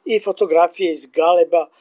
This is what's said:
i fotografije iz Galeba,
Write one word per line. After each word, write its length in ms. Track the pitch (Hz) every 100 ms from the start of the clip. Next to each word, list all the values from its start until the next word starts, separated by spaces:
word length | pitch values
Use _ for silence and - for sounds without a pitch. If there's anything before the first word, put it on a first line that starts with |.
| -
i 140 | 214
fotografije 720 | 202 185 196 160 170 - 180
iz 160 | 151 -
Galeba, 600 | - 165 175 170 170 151 _